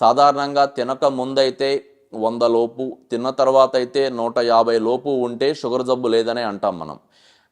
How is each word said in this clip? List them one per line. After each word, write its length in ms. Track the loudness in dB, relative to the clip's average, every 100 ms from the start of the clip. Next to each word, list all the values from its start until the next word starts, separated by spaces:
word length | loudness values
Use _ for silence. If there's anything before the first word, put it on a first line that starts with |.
సాధారణంగా 640 | 2 4 4 2 -2 0
తినక 400 | 0 -2 -6 -2
ముందైతే 800 | 0 0 -2 0 0 0 -2 -2 -6 _ _
వంద 280 | -4 -4 0
లోపు, 560 | 2 2 0 -4 -10 -12 _
తిన్న 200 | -6 -4
తర్వాత 460 | 0 2 4 4 2
అయితే 320 | -2 0 -2
నూట 300 | -2 -4 -2
యాభై 400 | 2 4 4 2
లోపు 300 | 0 -2 -2
ఉంటే 460 | -2 -2 -2 -2
షుగర్ 320 | -2 -2 -2 0
జబ్బు 220 | 0 2
లేదనే 340 | 0 0 -2
అంటాం 360 | -4 -4 -4 -4
మనం. 200 | -8 -14 _ _ _ _ _